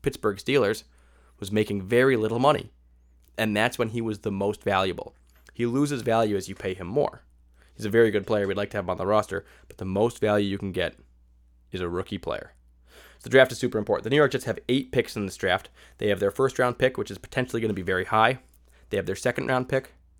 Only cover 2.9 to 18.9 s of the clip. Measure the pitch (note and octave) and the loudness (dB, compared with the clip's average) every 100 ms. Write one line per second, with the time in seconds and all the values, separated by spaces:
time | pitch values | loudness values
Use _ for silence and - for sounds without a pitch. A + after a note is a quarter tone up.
2.9 | _ _ _ _ - A2 G#2 A#2 - A#2 | _ _ _ _ -4 0 2 0 0 -4
3.9 | A#2 A2+ G#2 G#2+ G2 G2+ G2+ - F#2+ F#2+ | -2 -4 -4 -4 -2 -2 -2 0 0 0
4.9 | E2+ - - _ _ - - A#2+ B2+ C#3+ | -4 -10 -16 _ _ -16 -4 -2 0 0
5.9 | C3+ A2+ A2+ A2 G2+ F#2 F#2+ G2 F#2 F2 | -2 0 2 2 0 -4 -8 -8 -6 -4
6.9 | C3 C#3+ - - _ _ _ _ - G#2+ | -2 -2 -4 -20 _ _ _ _ -10 2
7.9 | A2+ A2+ G#2 G2 G#2+ G2 G2 G2+ G#2 F2+ | 6 6 4 0 0 0 -2 -4 -4 -4
8.9 | F#2 F#2 G#2+ - F2+ - - - - F#2+ | -2 2 2 0 -6 -8 -18 -20 -10 -4
9.9 | G2 A#2 - G#2+ G#2 G2+ G2 G2 F2+ E2+ | 0 0 0 0 2 0 -4 -4 -4 -4
10.9 | - _ _ _ _ _ _ _ F#2 F2 | -6 _ _ _ _ _ _ _ -6 -4
11.9 | F2 F#2 G2 - A#1+ - _ _ _ _ | -4 -6 -8 -6 -8 -10 _ _ _ _
12.9 | - - - - C3 C3 B2 B2+ A2 G#2 | -20 -20 -20 2 6 6 2 -2 -2 -2
13.9 | G#2 A2+ C#3+ C#3 B2+ - G2+ - C3 C3 | -2 2 2 4 2 -4 -6 -2 -2 0
14.9 | B2+ A#2 A2 G2 - F#2+ F#2 - - - | 0 0 -4 -6 -2 0 0 -2 -20 -20
15.9 | - G#2+ F#2+ G2+ - C3+ - B2 A#2+ B2+ | -4 0 2 0 2 0 2 0 2 0
16.9 | B2+ G#2 G2 - - B2 A#2 A2 G2 F2+ | 0 -6 -10 -6 -4 -4 -2 -2 -2 -2
17.9 | F#2 F#2 A2 A2+ C3 - _ _ _ - | -2 0 4 4 2 -10 _ _ _ -6